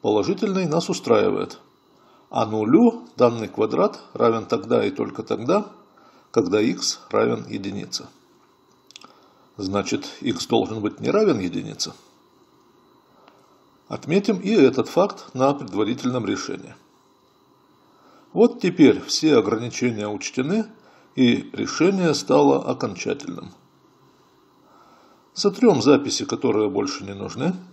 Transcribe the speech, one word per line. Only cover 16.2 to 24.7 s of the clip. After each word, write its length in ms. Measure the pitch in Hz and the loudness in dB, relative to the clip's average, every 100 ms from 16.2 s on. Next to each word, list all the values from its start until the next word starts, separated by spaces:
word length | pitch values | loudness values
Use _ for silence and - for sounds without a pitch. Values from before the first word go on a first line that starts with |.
| 104 | -4
решении. 500 | 101 - - - - _ _ _ _ _ _ _ _ _ _ _ _ _ _ _ | -6 -6 -12 -14 -20 _ _ _ _ _ _ _ _ _ _ _ _ _ _ _
Вот 300 | - 240 - | 4 4 4
теперь 400 | 185 180 139 98 | -4 6 6 6
все 360 | - - 156 135 | -2 0 4 4
ограничения 680 | 98 110 120 - 123 110 104 | 2 -2 -4 -2 -2 -2 -6
учтены, 580 | 104 - - 131 208 214 - _ _ _ - | -6 -8 -6 -2 -2 -4 -10 _ _ _ 2
и 360 | 123 - - | 2 2 -2
решение 640 | - - - 165 196 175 143 | -8 -6 0 2 2 0 0
стало 480 | - 143 143 135 | 2 4 6 4
окончательным. 880 | - 127 120 98 - 98 - 87 - - _ _ _ _ _ _ _ _ _ _ _ | 0 -4 -6 -6 -6 -6 -8 -12 -14 -20 _ _ _ _ _ _ _ _ _ _ _